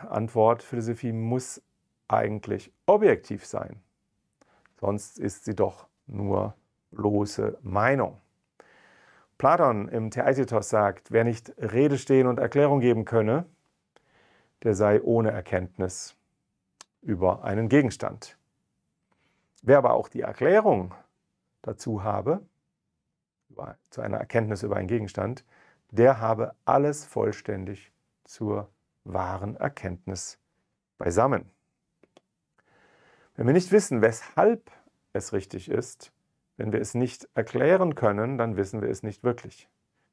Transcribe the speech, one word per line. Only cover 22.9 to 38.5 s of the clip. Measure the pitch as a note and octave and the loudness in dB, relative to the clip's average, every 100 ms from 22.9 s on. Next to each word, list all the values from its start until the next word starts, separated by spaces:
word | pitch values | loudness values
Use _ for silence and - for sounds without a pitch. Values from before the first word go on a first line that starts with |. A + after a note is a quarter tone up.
| _ _ _ _ _ _ | _ _ _ _ _ _
über, | - - - _ | -16 -16 -18 _
zu | - | -10
einer | A2 G#2 | -6 -6
Erkenntnis | - A#2+ G#2+ G2 | -2 -2 -2 -4
über | G#2+ G2+ | -4 -4
einen | F#2 | -2
Gegenstand, | A#2 G2+ - G2+ C3 _ _ _ _ _ | -4 -4 -6 -6 -8 _ _ _ _ _
der | A2 B2+ A#2+ | 4 4 4
habe | A2+ A2 A2 - - | 0 -2 -4 -6 2
alles | C3+ D3 D3 - | 2 2 -4 -8
vollständig | A2+ G#2+ G#2 - G2 F#2+ G2+ _ _ _ _ | -4 -4 -4 -8 -8 -10 -14 _ _ _ _
zur | _ - G#2+ G#2 G2+ _ _ _ | _ -8 -6 -6 -8 _ _ _
wahren | G2+ F#2 F#2 F#2+ G2+ - | -8 -6 -6 -6 -8 -6
Erkenntnis | C3+ - F#2+ F2+ - F#2 - - _ _ _ _ _ - | -8 -6 -10 -10 -10 -12 -12 -18 _ _ _ _ _ -8
beisammen.“ | E2+ F2 C3 A2+ - _ _ _ _ _ _ _ _ _ _ _ _ _ _ _ _ _ _ - | -2 2 2 0 -6 _ _ _ _ _ _ _ _ _ _ _ _ _ _ _ _ _ _ -2
Wenn | A#2 | 2
wir | |
nicht | E3+ F3+ | 2 4
wissen, | G3+ - A#2+ | 2 2 2
weshalb | A2 A2 - - G3+ A3+ _ _ _ _ _ | 2 2 -4 2 4 2 _ _ _ _ _
es | - - | -10 -6
richtig | G2+ F#2+ G2 - | -6 -6 -12 -6
ist, | A#2 - - - _ _ _ _ - | -6 -6 -14 -20 _ _ _ _ -10
wenn | A2 | -4
wir | G#2+ | -4
es | - A#2+ | -4 -2
nicht | B2 - - - | -4 -6 -8 -6
erklären | A2+ B2 C#3 F#3 F3 | -4 0 2 4 2
können, | D3 A2+ G2+ A#2 C3+ | 0 0 0 -2 -2
dann | A#2 | -2